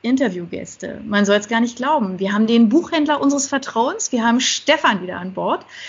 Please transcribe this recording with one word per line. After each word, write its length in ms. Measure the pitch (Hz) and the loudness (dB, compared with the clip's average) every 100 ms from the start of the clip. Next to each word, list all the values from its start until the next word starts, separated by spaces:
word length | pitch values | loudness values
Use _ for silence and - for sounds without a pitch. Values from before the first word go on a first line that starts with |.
Interviewgäste. 960 | 233 262 254 180 170 180 175 - 185 - - | 0 2 0 -2 -8 -10 -12 -12 -12 -12 -2
Man 200 | 208 202 | 0 4
soll's 220 | 202 208 | 2 2
gar 140 | 226 | 0
nicht 140 | 233 240 | 0 -2
glauben. 420 | 262 311 202 185 | 0 0 0 -2
Wir 140 | 190 | -2
haben 140 | 208 220 | 0 4
den 220 | 233 233 | 6 6
Buchhändler 520 | 269 339 339 302 294 | 4 2 -2 0 2
unseres 240 | 277 277 - | 2 0 -2
Vertrauens, 680 | 277 - 226 254 415 - | -4 -2 -2 -2 -2 -4
wir 140 | 240 226 | 0 2
haben 140 | 240 | 2
Stefan 640 | 254 - - 302 320 202 | 0 -2 0 2 2 0
wieder 160 | 180 185 | -4 -8
an 140 | 185 | -8
Bord. 300 | 185 175 330 - - | -6 -4 -4 -6 -20